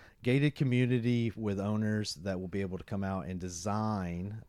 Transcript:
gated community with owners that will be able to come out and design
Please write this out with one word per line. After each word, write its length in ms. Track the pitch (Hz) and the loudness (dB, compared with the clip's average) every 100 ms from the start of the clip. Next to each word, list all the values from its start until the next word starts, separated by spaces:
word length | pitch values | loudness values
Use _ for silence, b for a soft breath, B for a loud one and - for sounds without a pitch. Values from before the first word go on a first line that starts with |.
| b b | b b
gated 320 | 123 135 143 - | 0 4 2 2
community 760 | 139 123 123 127 117 120 117 104 | 2 4 4 4 4 2 2 0
with 240 | 107 98 | -2 0
owners 560 | 98 107 107 107 104 - | 0 2 2 0 -2 -4
that 240 | 92 92 | -4 -4
will 80 | 92 | -2
be 140 | 98 | -2
able 180 | 98 90 | -2 -4
to 40 | |
come 200 | - 101 | -6 -4
out 240 | 98 95 78 | -2 -2 -4
and 120 | 92 | -4
design 1000 | 90 87 107 104 110 104 90 87 98 110 | -6 -6 -2 0 0 0 -2 -4 -6 -8